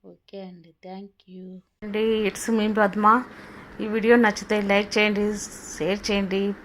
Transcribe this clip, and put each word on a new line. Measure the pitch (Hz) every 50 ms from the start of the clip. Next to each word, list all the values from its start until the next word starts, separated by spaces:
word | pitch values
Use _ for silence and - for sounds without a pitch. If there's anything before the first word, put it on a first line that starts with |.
| _ 190
ఓకే | 175 170 _ _ - 196 190 185
అండి, | 180 175 165 165 156 _ _
thank | 185 185 190 202 202 _ _ _ _
you. | 185 185 185 185 185 185 _ _ _ _ -
అండి, | 214 202 214 220 226 226 220 214 196
it's | - - - - 226 220
me | 214 214 214 214
పద్మ. | 214 202 185 208 208 214 220 247 247 - - - - - - - - - - - -
ఈ | 220 208
వీడియో | 226 202 226 240 240 233
నచ్చితే | 214 202 - - - 220 214 208 196
లైక్ | 202 202 208 202 -
చేయండి, | 214 208 214 208 202 208 208 214 202 - - - - - - -
షేర్ | - 151 165 196 208 202 -
చేయండి | 208 202 196 185 190 196 196 202 202 196 -